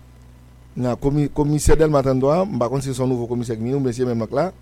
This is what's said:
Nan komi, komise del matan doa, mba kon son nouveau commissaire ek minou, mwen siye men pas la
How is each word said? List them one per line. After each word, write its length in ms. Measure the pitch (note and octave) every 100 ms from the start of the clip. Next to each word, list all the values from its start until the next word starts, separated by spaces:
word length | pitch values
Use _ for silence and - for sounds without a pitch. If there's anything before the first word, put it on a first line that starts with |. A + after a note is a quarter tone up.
| - - - - - - - -
Nan 220 | B2 A#2
komi, 300 | C#3+ D3 C#3+
komise 440 | D3 D3 D3+ - D3
del 120 | D#3
matan 280 | C#3+ C3 C3
doa, 240 | C3+ E3+ G3
mba 220 | A#2+ A#2
kon 120 | C#3
son 260 | C3+ B2+ B2+
nouveau 200 | B2 A#2
commissaire 300 | A#2+ A#2+ A2
ek 60 |
minou, 160 | A#2 C#3
mwen 140 | C3 A#2
siye 100 | B2
men 140 | A#2
pas 160 | A2 B2
la 160 | F3+ -